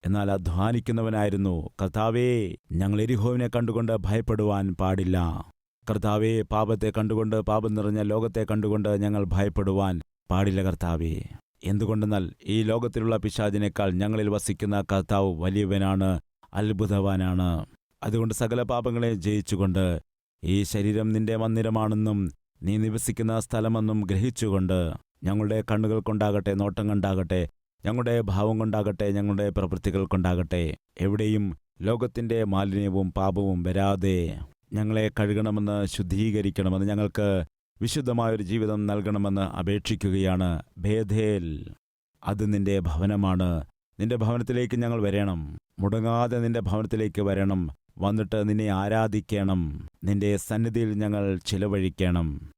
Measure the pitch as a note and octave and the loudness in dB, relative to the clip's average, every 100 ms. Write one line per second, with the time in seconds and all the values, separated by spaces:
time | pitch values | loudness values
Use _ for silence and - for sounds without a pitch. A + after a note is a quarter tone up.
0 | E2+ G2+ G2+ F#2+ E2+ E2+ G#2 A#2 A#2 A2+ | 0 0 0 0 0 0 0 0 -2 -2
1 | A2+ A2 G#2 G2 G2 E2+ - - F#2+ G#2+ | 0 0 0 0 0 -2 -6 -6 -4 0
2 | A2 A#2 B2 A#2+ F#2+ - _ E2 G2 G#2 | 0 2 2 0 -2 -8 _ -2 2 2
3 | A2+ B2 A2+ B2 A#2+ A#2+ A#2 A2 A#2 A2 | 2 2 2 0 0 0 0 0 0 0
4 | G2 A2 A2+ G#2+ G#2+ G2+ G2 F2 F#2 F#2+ | 2 0 2 2 2 2 0 0 0 2
5 | F2+ F#2 E2+ D#2+ - _ _ _ - G#2 | 2 2 2 -2 -10 _ _ _ -4 0
6 | G#2+ G#2+ A2 A2+ F#2+ G#2+ G#2+ A2 A2 A2 | 2 2 2 2 0 0 2 2 0 0
7 | G#2+ A2 A2 A2 A2 G#2+ G#2+ G#2 G#2 G#2+ | 0 0 2 0 2 0 0 0 0 0
8 | G#2 G#2+ A2+ A2+ G#2+ G#2+ G#2 G#2+ G#2 G#2 | 0 0 0 -2 0 0 2 2 2 2
9 | G#2 G#2 F#2+ F2 G2+ F2+ G2 F#2+ G2 F2 | 2 0 0 2 0 0 0 2 0 -2
10 | - _ _ F#2 G2+ F#2+ F#2+ E2 F2 E2 | -6 _ _ 2 2 2 0 0 -2 0
11 | D#2+ D#2 - - _ _ F2+ G#2 G#2+ G#2+ | -2 -4 -8 -16 _ _ -2 0 0 0
12 | G#2+ G#2 F2 - - G#2+ G#2+ A2+ A#2 A2+ | 2 0 -2 -8 -2 0 2 0 0 -2
13 | A2 A2 G#2+ - G#2 G2+ G#2 - G2+ F2+ | 0 0 -2 -2 0 0 0 0 0 2
14 | G#2 A2 G#2 G#2 - F#2 G#2 G2+ F#2 G2 | 0 0 0 0 -2 -4 0 -2 0 -2
15 | F2+ G2+ G2 E2 F2+ G2 G2 G2 F#2+ F#2+ | 2 2 2 0 0 0 0 2 2 2
16 | F#2+ F2 - _ _ F#2+ G#2+ G2 G#2 G2+ | 2 0 -4 _ _ -4 -2 0 0 2
17 | G2 F#2 F#2 F#2 F2+ E2 - - _ _ | 2 0 0 2 0 -2 -6 -16 _ _
18 | A2+ A2+ A2+ G#2+ A2+ A#2+ A#2+ A#2+ A#2+ A#2 | -2 0 0 -2 -2 -2 0 -2 0 0
19 | A#2 G#2+ F2+ G#2 - F#2+ F#2+ F#2 F#2 E2 | 0 0 0 -2 -2 0 2 2 0 -2
20 | - _ _ _ D#2 G2 G2 A2 G2+ G#2 | -8 _ _ _ 0 0 0 0 0 0
21 | A2 A2 G#2+ A2+ A2+ A2+ A2 A2 G#2+ G#2+ | 0 0 0 0 0 0 0 0 0 2
22 | G#2+ G#2 F#2 - _ _ F2 G#2+ A2 A2 | 0 0 -2 -6 _ _ -2 0 0 -2
23 | - A2 A2+ A2+ - A2+ A2 A2+ G#2+ G#2+ | -4 -2 -2 -2 -2 -2 0 0 0 0
24 | F#2+ G2 B2 B2 A2 G2 F#2 F#2 E2+ - | 0 0 0 -2 0 2 2 2 0 -4
25 | _ _ F#2 G2+ G#2 A2 - A2 A2 A2 | _ _ -2 0 0 0 0 0 2 0
26 | G2+ G#2+ G#2 G2+ G2 G2 G2+ F#2+ G#2 G2+ | -2 0 0 0 0 0 0 -2 -2 0
27 | G2 F#2+ E2+ F#2 E2+ _ _ _ G2 A#2+ | 0 0 0 -2 -2 _ _ _ -4 -2
28 | A#2+ A#2+ G2+ F#2+ G#2+ A2 A2 G#2+ G2+ F#2 | 0 0 0 0 2 2 0 0 -2 -2
29 | G#2 G2+ G#2 G2 G#2 F#2+ F#2+ F2+ - F#2 | 0 0 0 0 0 -2 -2 -2 -2 0
30 | F#2+ F#2 F2+ F2 E2+ F2+ D#2+ - _ - | 2 2 2 2 0 0 -2 -4 _ -2
31 | G2 G#2 G#2+ G#2+ G2+ - _ _ F#2 A#2 | 0 2 2 2 0 -4 _ _ -2 0
32 | A#2+ - A#2 A2+ G#2+ F#2+ G2 F#2+ G2+ F#2 | -2 -4 -2 0 2 2 2 0 0 0
33 | F#2+ F#2+ F#2+ F#2+ G2 F2+ F2 F#2 G2 G2 | 0 0 0 2 0 0 0 2 2 2
34 | F#2+ F#2 E2 - - _ _ G#2+ G#2+ A2 | 2 2 0 -6 -12 _ _ -4 0 0
35 | G#2+ - G2+ G#2 A2 G#2 G#2 G#2 G2 - | 0 0 0 0 0 0 0 0 -2 -4
36 | F2+ F#2+ A2 G#2 G2 F#2 F#2 F#2+ G2+ G#2 | -2 0 0 0 0 0 0 0 0 0
37 | G#2 - G2+ F#2+ E2 _ _ _ A2+ D#3 | -2 0 0 0 -2 _ _ _ -4 -2
38 | B2+ A#2 A2+ A2 F#2 A2+ G#2+ G#2+ G#2 G#2 | 0 0 0 -2 -2 0 0 0 0 0
39 | G2+ G#2 G2 G2 F#2+ - F2+ G#2 - G#2+ | -2 0 0 0 0 -2 -2 -2 -2 -2
40 | G2+ F#2+ F#2+ F#2 F2+ D#2+ - - F#2+ A2 | 0 2 2 2 0 -2 -6 -6 -2 0
41 | G#2 G#2+ G#2+ G2+ E2 D2 - - _ _ | 0 0 2 0 -2 -8 -10 -18 _ _
42 | _ _ - G2+ G#2+ G#2 G2 G2 E2+ D#2 | _ _ -6 -2 0 2 2 0 0 0
43 | G2 G2+ G2 F#2 F2+ E2 C#2+ _ _ - | 0 2 2 2 0 -2 -6 _ _ -4
44 | A2 A#2+ A2 A#2+ A#2 B2 A#2+ A#2 A#2 A#2 | -2 0 0 0 -2 -2 0 -2 -2 0
45 | G#2 G2 G2+ E2+ D2 - _ - G2 A2+ | 0 0 0 -2 -6 -12 _ -4 -2 0
46 | A2+ A#2 A#2+ A#2+ A#2 A#2 F#2+ G#2 A2 A2 | 0 0 0 0 0 0 0 -2 -2 -2
47 | G#2+ G#2 G2 G2 G2 F#2+ D#2+ D2 _ - | -2 0 0 2 2 0 -2 -8 _ -4
48 | F#2+ A2 G#2 A2 G#2 G#2 G#2+ F#2+ G2+ A2 | -2 0 0 0 0 0 0 0 0 0
49 | A2 G#2 - G2+ G2 F#2 D#2+ D2 - _ | 0 -2 -2 -2 0 0 -2 -6 -14 _
50 | G2 G2+ G2+ G2+ - A2 A2+ A2+ A2+ G#2 | -2 0 2 0 -2 -2 0 0 0 0
51 | G#2+ G#2 G2+ F#2 - G2 G2+ G2 F#2 - | -2 0 0 -2 -2 -2 0 0 -2 0
52 | F#2 F2 D#2+ D2 - | 2 2 0 -4 -12